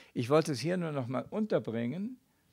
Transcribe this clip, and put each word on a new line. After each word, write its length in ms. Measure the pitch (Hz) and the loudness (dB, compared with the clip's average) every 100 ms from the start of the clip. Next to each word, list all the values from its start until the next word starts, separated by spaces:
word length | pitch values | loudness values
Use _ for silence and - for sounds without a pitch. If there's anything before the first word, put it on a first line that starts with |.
| - | -8
Ich 160 | - 117 | -4 4
wollte 220 | 151 160 | 4 4
es 80 | 127 | 0
hier 180 | 143 185 | 0 0
nur 140 | 165 | 0
noch 160 | 143 117 | -2 -2
mal 180 | 127 - | -4 -4
unterbringen, 880 | 202 214 175 117 113 120 160 208 254 _ _ _ | -4 0 0 0 -2 -2 -4 -6 -10 _ _ _